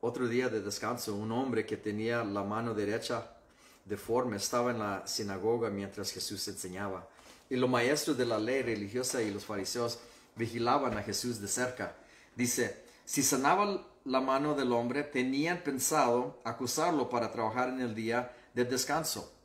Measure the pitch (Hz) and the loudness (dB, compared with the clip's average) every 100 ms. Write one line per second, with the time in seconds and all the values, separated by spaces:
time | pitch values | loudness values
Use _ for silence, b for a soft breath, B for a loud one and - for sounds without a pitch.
0 | 117 123 123 120 127 110 101 98 110 127 | -2 0 0 2 2 0 -2 -4 -4 -4
1 | - 101 107 117 135 113 104 104 107 104 | -4 -4 -2 -2 0 0 -2 -4 -2 -2
2 | 110 120 104 101 101 107 117 107 101 113 | 0 0 0 -2 -2 -2 -2 0 0 0
3 | - 120 - - - B B B - 101 | -2 -4 -4 -18 -20 B B B -8 -8
4 | - 117 123 104 - 123 123 113 104 95 | 2 2 2 -2 0 2 2 0 -2 -2
5 | - - 104 95 104 117 113 98 98 101 | -4 -4 -2 0 2 2 2 -2 -6 -6
6 | 95 - - 101 - 92 92 92 101 92 | -6 -6 -6 -6 -6 -6 -8 -6 -6 -6
7 | 85 B B B B 127 127 123 120 147 | -12 B B B B 2 4 4 4 4
8 | - 127 120 107 110 131 120 107 101 120 | 2 2 2 2 2 0 0 -2 -2 -2
9 | 127 131 110 101 - 101 95 120 120 120 | -2 0 0 -2 -4 -6 -4 -2 -2 -4
10 | B B B - 113 120 117 139 131 107 | B B B -6 -4 0 2 4 2 -2
11 | 107 101 123 110 101 - 127 - 98 - | -4 -4 -2 -4 -4 -2 -2 -2 -8 -8
12 | B B B - 123 - 113 - - B | B B B -2 0 2 0 -2 -16 B
13 | - - 135 131 139 185 202 190 - - | -4 0 2 4 4 4 4 0 -6 -14
14 | 139 131 135 135 147 143 127 120 120 127 | 0 0 2 2 2 2 2 2 2 -2
15 | 143 131 127 135 160 175 147 135 - 151 | -2 0 0 2 0 0 -2 0 2 4
16 | 123 120 127 - 117 120 123 - 170 156 | 6 4 2 -4 -8 -4 -2 2 2 2
17 | 123 123 113 117 110 117 127 131 123 107 | 2 0 0 0 0 0 0 0 -4 -2
18 | 110 117 123 B B 120 123 127 - 147 | 0 0 0 B B 0 0 0 0 0
19 | 156 110 - - | 0 -4 -8 -16